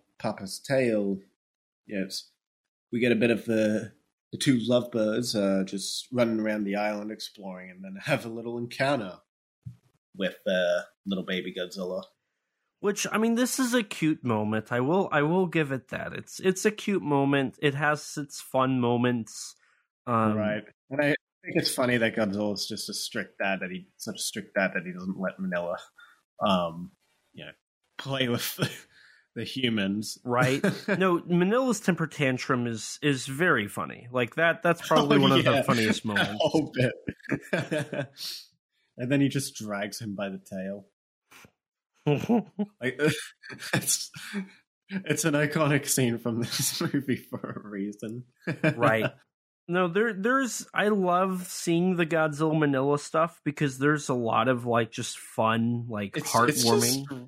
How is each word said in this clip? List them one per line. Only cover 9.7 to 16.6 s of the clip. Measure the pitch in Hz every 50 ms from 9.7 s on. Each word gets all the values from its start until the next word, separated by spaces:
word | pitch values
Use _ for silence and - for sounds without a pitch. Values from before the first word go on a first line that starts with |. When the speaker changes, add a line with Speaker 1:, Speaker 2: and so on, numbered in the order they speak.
| - _ _ _ _ _ _ _ -
Speaker 1:
with, | 98 95 90 - - -
uh, | 101 92 92 90 87 87 90 - - _ _ -
little | 98 98 92 90
baby | 98 95 90 - 92 90
Godzilla. | 92 90 90 - 98 92 90 92 95 92 - _ _ _ _ _ _ _ _ _ _ _ _ _ _
Speaker 2:
Which, | - 208 202 - - -
I | - 214
mean, | 220 233 233
this | 233 254 240 - 277
is | 262 233 240
a | 247
cute | 208 - - - 165 156 156 - -
moment. | 120 110 107 107 104 110 110 - -
I | 123 123
will, | 127 143 175 196 180 -
I | - 147
will | 147 156 175 190 190
give | 165 - 165 151 135
it | 135 127 - -
that. | - - - 175
It's, | - - - - - -
it's | - 190 185 -